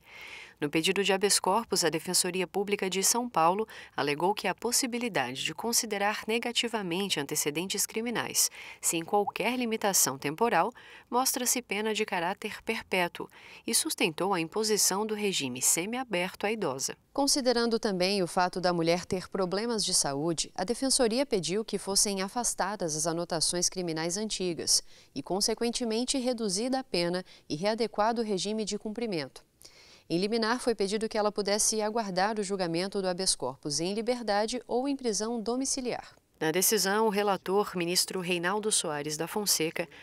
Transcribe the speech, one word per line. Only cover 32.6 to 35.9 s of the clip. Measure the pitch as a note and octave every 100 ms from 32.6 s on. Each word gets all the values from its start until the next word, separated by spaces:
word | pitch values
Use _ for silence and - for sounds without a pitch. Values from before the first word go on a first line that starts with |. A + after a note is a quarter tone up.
| F3 E3 F#3+ G3+
do | F#3
habeas | F3+ F#3
corpus | - B2+ C3+ D3+ C#3+
em | F3
liberdade | G#3 A3+ B3 G#3+ G3+ A3 A#3+ -
ou | A#3+ C#4
em | C4+
prisão | B3 G3+ A3 A#3+
domiciliar. | G#3 B3 C4+ - B3